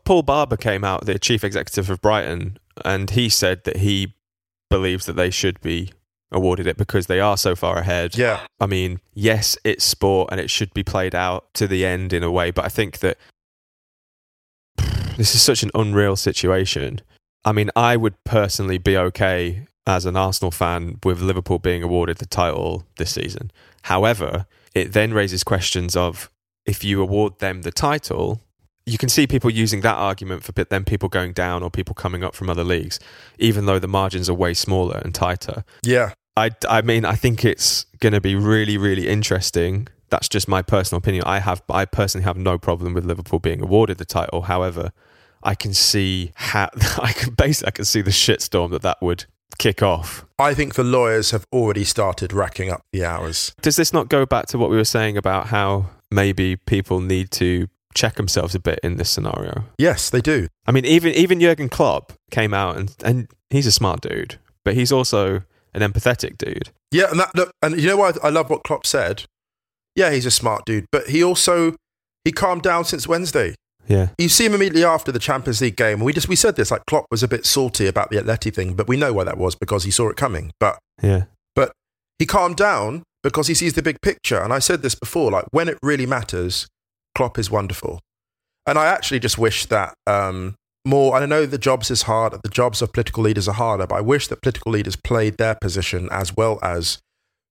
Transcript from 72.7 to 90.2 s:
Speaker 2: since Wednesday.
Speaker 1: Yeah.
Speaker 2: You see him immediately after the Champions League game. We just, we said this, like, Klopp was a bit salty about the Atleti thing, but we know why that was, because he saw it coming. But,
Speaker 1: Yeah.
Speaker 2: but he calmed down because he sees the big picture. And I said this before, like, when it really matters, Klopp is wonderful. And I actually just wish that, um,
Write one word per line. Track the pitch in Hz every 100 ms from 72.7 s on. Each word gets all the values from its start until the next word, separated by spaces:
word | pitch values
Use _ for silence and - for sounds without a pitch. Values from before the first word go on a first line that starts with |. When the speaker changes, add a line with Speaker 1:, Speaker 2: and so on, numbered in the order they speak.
| 170 170
Speaker 2:
since | 156 123
Wednesday. | 170 175 143 101 107 _ _ -
Speaker 1:
Yeah. | 104 92 -
Speaker 2:
You | 170
see | - 226
him |
immediately | 208 196 160
after | 170 160 -
the | 120
Champions | - 135 127 113
League | 123 98
game. | 113 104
We | 120
just, | 151 -
we | 180
said | 226 196
this, | 110
like, | 117 -
Klopp | 151 -
was | 117
a | 117
bit | 123 -
salty | - 127 - 98
about | 101 -
the | 104
Atleti | 98 110 110
thing, | 101 92 92
but | 104
we | 131
know | 143
why | 107
that | 90 -
was, | 90 87
because | 92 101
he | 95
saw | - 113
it | -
coming. | 135 85 76 -
But, | 104 - _ -
Speaker 1:
Yeah. | 104 95 95 _ _ -
Speaker 2:
but | 131 - _ _ _ -
he | 160
calmed | 202 180 175
down | 208 156 104 147 170 _
because | 143 156 151
he | 160
sees | 175
the | -
big | 160 151
picture. | - - - 104
And | 95
I | 135
said | - 175
this | 127
before, | - 120 175 135
like, | 95 -
when | 156 170
it | 147
really | 143 147 127
matters, | 127 110 90 90 87 - _ _ _ _ -
Klopp | 127 -
is | 98
wonderful. | 104 98 - - 85 - _ _ _ _ _ -
And | 151
I | 156
actually | 190 - 131
just | 117 -
wish | 113 - -
that, | 110 92 - -
um, | 101